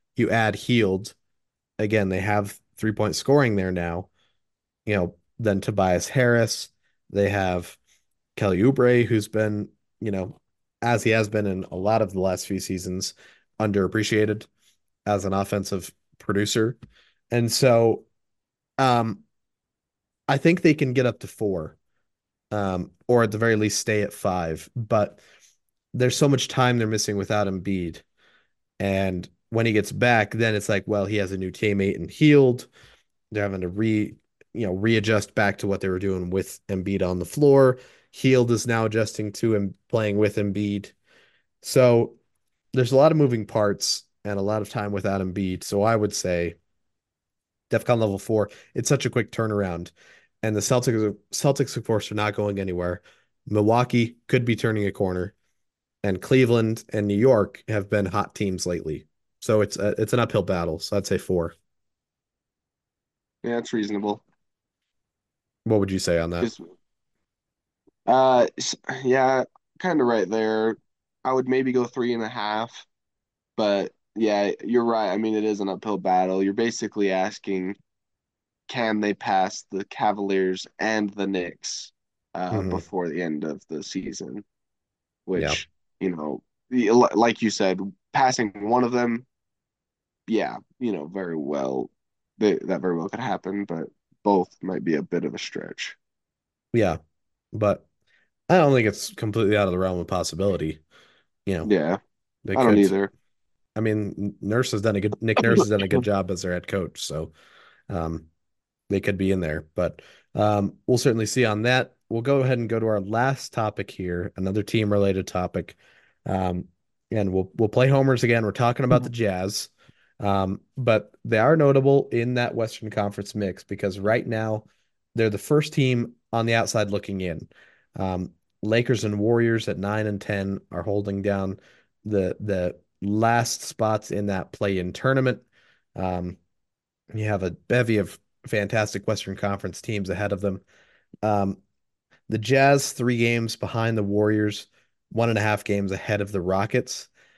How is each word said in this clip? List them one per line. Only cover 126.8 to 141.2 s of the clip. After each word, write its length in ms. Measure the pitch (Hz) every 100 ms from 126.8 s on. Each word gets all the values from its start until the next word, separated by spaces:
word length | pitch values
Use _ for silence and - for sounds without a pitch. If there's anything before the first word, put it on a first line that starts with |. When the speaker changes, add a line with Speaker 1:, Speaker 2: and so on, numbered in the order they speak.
| 101
Speaker 1:
looking 300 | 98 - 98
in. 280 | 92 78 - _ - _ _ -
Um, 340 | 95 90 90 _ _ _
Lakers 420 | 104 110 - 113
and 160 | 107 104
Warriors 480 | 107 117 117 113 110
at 100 | 95
nine 300 | 98 107 107
and 140 | 101
ten 380 | - 101 98 98 -
are 120 | 87
holding 380 | 95 101 101 98
down 380 | 101 98 95 95 _ _ _ _ 107
the, 320 | 104 92 -
the 400 | 104 95 90 - _ -
last 640 | 98 107 113 120 117 -
spots 480 | - - 110 107 -
in 160 | 101 104
that 240 | 95 -
play-in 420 | - 101 95 90
tournament. 480 | - 131 135 127 117 _ _ _ _ _ -
Um, 420 | 92 90 90 87 _ _ _ _ _ _ _
you 120 | 110 107
have 180 | 101
a 80 | 92
bevy 460 | 80 - 120 117 107
of 220 | 101 - _ _ -
fantastic 600 | 110 101 113 107 98 104
Western 280 | 107 - 95
Conference 460 | 101 98 95 -
teams 280 | - 107 95
ahead 220 | 90 101
of 100 | 95
them. 200 | 101 95 _ _ _ _ _ -